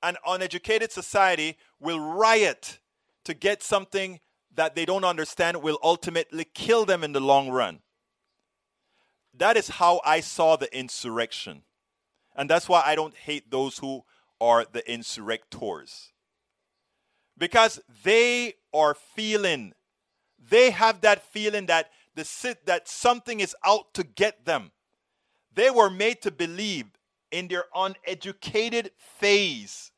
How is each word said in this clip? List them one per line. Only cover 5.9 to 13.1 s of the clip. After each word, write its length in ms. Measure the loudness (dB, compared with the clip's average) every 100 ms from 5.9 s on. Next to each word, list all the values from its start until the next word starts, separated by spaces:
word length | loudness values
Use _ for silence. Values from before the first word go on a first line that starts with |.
| 0 -2 -4 -4 -8 -12
kill 320 | -10 0 2 2
them 180 | 0
in 80 | -2
the 80 | -2
long 300 | 4 4 4
run. 300 | -2 -2 -4 _ _ _ _ _ _ _ _ _ _ _ _ _ _ _
That 220 | _ 2 2
is 120 | 0
how 320 | 2 4 4
I 160 | 4 2
saw 360 | 0 0 4 4
the 180 | 0
insurrection. 920 | -8 -10 -10 -8 -4 -4 -6 -14 -16 _ _ _ _ _ _ _
And 140 | -8 0
that's 200 | 0 4
why 140 | 2 4
I 80 |
don't 200 | 0 -2